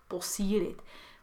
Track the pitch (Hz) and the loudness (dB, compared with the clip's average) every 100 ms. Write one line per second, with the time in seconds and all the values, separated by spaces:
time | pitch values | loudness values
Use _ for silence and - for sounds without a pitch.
0 | - 180 - - 196 208 175 - - - | -6 -4 -2 0 4 4 2 -2 -12 -20
1 | - - | -20 -20